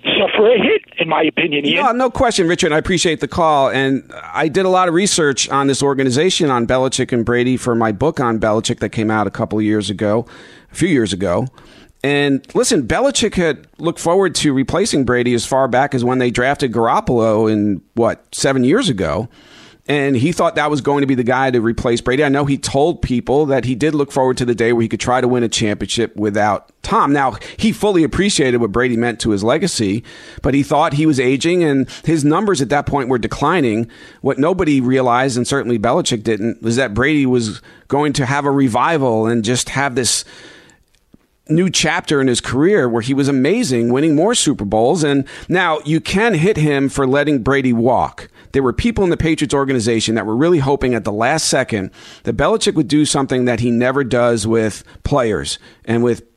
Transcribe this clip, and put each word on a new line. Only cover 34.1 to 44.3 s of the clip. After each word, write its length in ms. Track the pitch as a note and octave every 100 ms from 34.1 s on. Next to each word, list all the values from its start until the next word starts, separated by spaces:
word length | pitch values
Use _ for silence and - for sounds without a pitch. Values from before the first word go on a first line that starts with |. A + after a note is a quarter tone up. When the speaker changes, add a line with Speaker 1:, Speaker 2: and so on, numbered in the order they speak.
| -
Speaker 2:
What 180 | C3+ C3
nobody 420 | D3+ F#3+ D#3+ C#3
realized, 560 | B2+ C3 B2+ A#2+ C3+ A#2+
and 100 | B2
certainly 320 | C#3 A2 A#2
Belichick 440 | A2+ D#3 D3+ A#2+
didn't, 400 | G#2+ G#2+ A#2 -
was 140 | A2+ A#2
that 180 | B2+
Brady 320 | G#2 C3+ D3+ C3
was 340 | B2 G#2+ F#2 - - _
going 240 | C#3 D3+
to 120 | C#3+ B2+
have 180 | C#3+
a 60 | C#3+
revival 760 | C#3 C3+ A#2 D3 E3 C3+ A2 A2
and 180 | A#2+
just 260 | G#2+ B2 -
have 260 | C3 C#3 B2
this 280 | A#2 - - - - - - _ _ _ _ - _ _ -
new 200 | D#3+ F#3
chapter 520 | - D#3 E3+ - C#3+
in 80 | C3+
his 120 | A#2
career 480 | - A#2+ E3+ G#3 B2
where 140 | A#2
he 100 | A#2
was 140 | C3+ C#3
amazing, 640 | C3+ C#3 A3+ A3+ B2 A#2
winning 220 | B2+ D#3+
more 220 | D3 F#3+